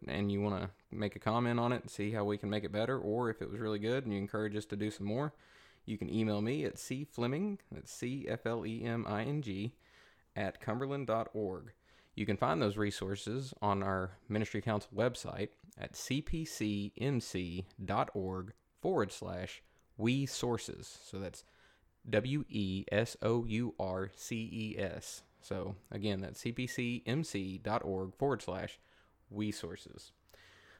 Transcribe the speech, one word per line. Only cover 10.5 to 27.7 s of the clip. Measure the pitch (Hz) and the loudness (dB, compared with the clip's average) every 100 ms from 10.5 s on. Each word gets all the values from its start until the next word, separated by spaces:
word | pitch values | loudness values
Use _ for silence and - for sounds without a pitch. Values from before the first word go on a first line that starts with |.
| - | -2
cumberland | - 113 135 139 123 | -4 -2 0 -2 2
dot | 113 110 | 0 0
org. | 110 101 92 104 - _ - - - | -2 -2 -2 -10 -18 _ -20 -14 -4
You | 104 | 0
can | 98 | 4
find | 127 156 | 4 6
those | 110 101 | 4 4
resources | 104 - 95 98 - 127 131 - | 0 0 -2 -2 -2 -4 -4 0
on | 104 98 | 2 4
our | 98 95 92 - - | 4 2 0 -6 -2
Ministry | 107 107 110 | 0 2 0
Council | 113 104 - 101 | 2 2 0 2
website | 120 123 - - 104 - - - | 2 2 -6 -4 -4 -6 -20 -10
at | - - | -10 -8
C | - 135 | 0 0
P | - 160 | 2 -2
C | 160 - 107 104 101 - | -2 0 2 2 -2 -2
M | 131 127 | 2 2
C | - 92 90 90 92 - | 0 -2 -2 -4 -6 -8
dot | 95 104 - 101 | -2 0 2 0
org | 92 92 92 - _ _ | -2 -2 -6 -12 _ _
forward | 170 175 101 | 0 2 2
slash | - 95 90 98 - - _ _ - | -2 -6 -6 -6 -8 -18 _ _ 0
we | 110 135 135 | 4 4 2
sources. | - 123 117 - - - - | 0 0 0 -2 -8 -10 -16
So | - 95 | -10 -6
that's | 92 - - - - _ _ _ 117 | -6 -8 -18 -20 -20 _ _ _ 2
W | 110 123 147 - | 2 4 -2 0
E | 107 98 95 - | 0 2 0 2
S | 101 117 - | 4 2 2
O | 113 120 117 | 2 4 4
U | 110 120 - | 2 0 0
R | 95 92 95 - | -2 0 -2 -6
C | - 117 113 | -6 -4 -2
E | 113 110 - | -2 -4 -2
S. | 98 80 - - - _ | -2 -4 -8 -12 -16 _
So | - 95 90 95 - | -6 -4 -4 -6 -8
again, | 104 104 95 | -2 0 0
that's | 85 - | -2 -4
C | 120 | -4
P | 117 123 | -2 -4
C | - 120 120 - | 0 0 0 0
M | 135 | 0
C | 156 101 95 95 | 0 -2 -4 -4
dot | 104 | 0